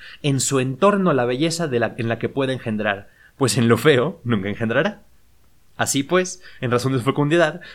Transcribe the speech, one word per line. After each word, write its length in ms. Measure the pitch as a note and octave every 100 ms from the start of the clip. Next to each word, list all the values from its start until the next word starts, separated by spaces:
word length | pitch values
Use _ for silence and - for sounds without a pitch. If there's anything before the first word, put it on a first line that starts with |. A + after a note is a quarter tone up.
| - -
en 160 | D3 C#3
su 200 | - C3+
entorno 540 | C3 C3 G3 G3+ F#3
la 120 | C#3 A#2+
belleza 420 | B2+ E3 D#3+ E3
de 120 | A#2+
la, 160 | A2 -
en 100 | A#2
la 120 | A2+
que 100 | A#2
puede 240 | - C3+
engendrar, 560 | B2+ - G#2+ G#2+ G2 - _ - -
pues 200 | C3 A#2
en 100 | A#2
lo 100 | A2+
feo 420 | D3 B2+ C3 F#3+
nunca 260 | A#2+ A2 G2
engendrará. 540 | G2+ A2 A#2 E3+ - - - - _ _ _ _ -
Así 240 | A2 C3+
pues, 400 | C#3 F3+ F3+ - - -
en 120 | B2+
razón 220 | A#2+ C3+
de 40 | C3
su 80 | A2
fecundidad, 560 | C#3+ D3 E3+ D#3 E3+ -